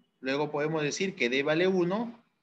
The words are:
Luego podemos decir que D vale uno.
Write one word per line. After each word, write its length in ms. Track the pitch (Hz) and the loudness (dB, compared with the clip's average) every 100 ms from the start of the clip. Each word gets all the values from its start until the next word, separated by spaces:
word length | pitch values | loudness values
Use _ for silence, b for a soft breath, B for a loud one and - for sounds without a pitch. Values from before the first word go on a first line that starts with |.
| _ _ | _ _
Luego 300 | 131 139 147 | -4 -2 -2
podemos 320 | 147 156 160 | -2 -2 0
decir 320 | 147 135 196 - | -2 -2 -4 0
que 140 | 120 | 0
D 120 | 131 | 2
vale 260 | 143 156 185 | 2 2 2
uno. 520 | 190 170 202 233 - _ _ | 2 2 0 -4 -10 _ _